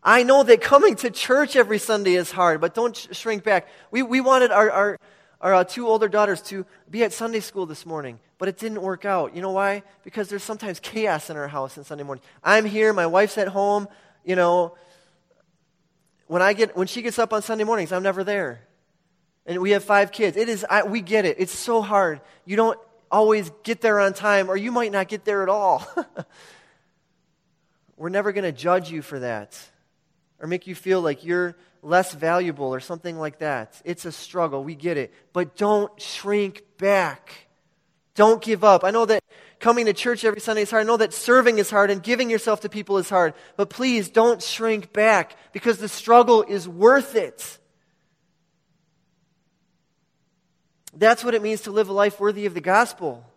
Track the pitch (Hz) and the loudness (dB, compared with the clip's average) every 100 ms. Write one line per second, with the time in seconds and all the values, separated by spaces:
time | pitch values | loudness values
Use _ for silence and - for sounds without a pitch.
0 | - 233 247 269 240 233 - 277 403 220 | 6 4 6 4 8 6 8 6 6 2
1 | 240 - - 262 294 269 214 208 - 214 | -6 -6 0 0 2 2 2 0 -2 -2
2 | 196 180 175 185 175 156 170 214 240 - | 2 0 0 0 0 2 -2 -2 -4 -4
3 | - 185 226 214 220 190 - - _ 233 | -16 -10 -8 -6 0 -2 -2 -20 _ -4
4 | 254 254 262 262 247 202 214 180 202 185 | -2 0 2 4 4 4 4 4 -2 -4
5 | _ _ _ _ 180 190 185 - 240 220 | _ _ _ _ 2 2 2 -4 -2 0
6 | 214 202 208 180 - 196 185 _ _ 196 | 0 0 0 -2 -8 -12 -14 _ _ -4
7 | 226 - 226 226 - 196 175 151 170 160 | -4 -4 -6 -6 -8 -10 -10 -10 -12 -10
8 | 139 117 _ _ 185 190 226 214 190 185 | -10 -16 _ _ -8 -6 -10 -8 -8 -6
9 | 202 190 139 170 190 190 196 202 202 _ | -2 -2 -2 -6 -6 -2 -2 -2 -10 _
10 | - 220 190 202 - 214 214 175 - 220 | -16 -10 -8 -10 -12 -12 -10 -12 -10 -4
11 | 214 156 - 156 143 147 135 151 143 147 | -2 -2 -4 -10 -10 -8 -10 -12 -16 -14
12 | 143 135 _ _ 160 208 214 208 220 202 | -12 -14 _ _ 2 4 4 0 0 2
13 | 170 175 208 220 190 190 202 208 202 _ | 2 2 2 0 -4 -2 0 -2 -4 _
14 | _ _ - 185 175 175 170 - _ _ | _ _ -4 0 2 2 0 -6 _ _
15 | _ _ _ _ _ _ _ _ _ _ | _ _ _ _ _ _ _ _ _ _
16 | _ _ _ 170 185 208 220 - 185 247 | _ _ _ 0 0 2 -2 -2 -4 -4
17 | 233 - 226 214 208 220 214 226 160 185 | -8 -4 -2 -2 -4 -4 -2 -2 -2 -2
18 | 196 190 190 202 160 117 _ _ _ _ | -2 -4 -4 -4 -6 -10 _ _ _ _
19 | _ _ _ _ - 175 185 202 202 202 | _ _ _ _ -10 -6 0 0 2 2
20 | 202 - 208 160 226 214 202 202 208 226 | 2 0 -2 0 -4 -4 0 0 0 -4
21 | 175 214 180 - 180 - - 226 202 208 | -2 0 0 -2 -4 -6 -2 -2 0 0
22 | 180 147 - _ - 202 226 208 - _ | 0 -4 -14 _ -6 0 0 0 -10 _
23 | _ 202 214 214 170 151 - 226 226 208 | _ 2 4 2 0 -10 -8 -2 0 2
24 | 196 190 208 202 190 190 220 247 233 196 | 2 0 0 2 2 -2 -2 -2 -2 -4
25 | 190 214 - 202 185 208 196 160 - - | -4 -6 -2 -2 0 0 2 0 -2 -10
26 | 285 - - _ - - _ _ _ _ | -8 -12 -16 _ -20 -20 _ _ _ _
27 | _ _ _ _ _ _ _ _ _ _ | _ _ _ _ _ _ _ _ _ _
28 | 165 190 202 196 185 131 160 185 160 165 | -6 -4 -2 -4 -6 -4 0 0 -2 -12
29 | 139 139 123 110 104 - - _ _ _ | -12 -10 -8 -8 -10 -20 -20 _ _ _
30 | _ _ _ _ 151 175 190 175 185 185 | _ _ _ _ -8 -8 -8 -14 -2 0
31 | 170 143 165 175 175 170 _ _ 147 175 | 0 -4 -4 -2 -2 -8 _ _ 0 0
32 | 185 151 160 175 180 143 135 131 - 170 | 0 -4 -2 0 -2 -4 -6 -6 -10 -12
33 | 175 165 156 143 156 131 110 - - 175 | -10 -8 -10 -6 -6 -6 -8 -14 -12 -10
34 | 175 151 - 180 165 139 139 156 165 156 | -12 -14 -12 -4 -4 -4 -10 -8 -6 -4
35 | 123 _ _ 180 170 - 208 208 208 _ | -6 _ _ -6 -6 -2 0 2 0 _
36 | - - 196 208 202 - _ _ 190 202 | -14 -12 -4 -2 -2 -6 _ _ 0 2
37 | 170 135 - - _ _ _ _ _ _ | 0 -6 -18 -20 _ _ _ _ _ _
38 | _ - 208 226 220 208 208 185 185 226 | _ 2 4 4 0 2 6 6 4 0
39 | 226 220 _ - - _ 226 240 226 196 | 2 0 _ -20 -20 _ 0 2 2 -2
40 | 247 233 226 208 208 214 202 226 214 233 | -4 -2 -2 -4 -4 -4 0 0 0 0
41 | 220 - - 254 247 220 202 208 202 196 | 0 -2 4 4 4 2 0 2 2 0
42 | 190 240 247 226 226 208 208 214 196 196 | -2 -2 0 -2 0 -2 -2 -8 -2 -2
43 | 175 190 170 - - - 202 - 254 240 | 0 2 2 -2 -20 -6 -6 -2 0 0
44 | 185 - 233 220 - - 226 220 - - | 0 4 4 2 -4 -6 -2 -4 -4 0
45 | 214 208 165 - _ - 233 196 208 - | 4 4 2 -10 _ -6 -2 -2 -4 -10
46 | - 240 233 226 202 202 175 170 214 269 | 6 6 8 4 4 -4 -6 4 6 6
47 | - 226 156 - - - _ _ _ _ | 2 -4 -4 -10 -18 -18 _ _ _ _
48 | _ _ _ _ _ _ _ _ _ _ | _ _ _ _ _ _ _ _ _ _
49 | _ _ _ _ _ _ _ _ _ _ | _ _ _ _ _ _ _ _ _ _
50 | _ _ _ _ _ _ _ _ - 160 | _ _ _ _ _ _ _ _ -20 0
51 | 214 233 240 233 208 214 - 202 196 202 | 2 2 0 -2 -2 -6 -4 -4 -2 0
52 | 202 202 202 202 208 175 160 196 240 - | 0 0 -4 -2 -6 -6 0 2 2 -4
53 | 170 120 120 | -10 -10 -18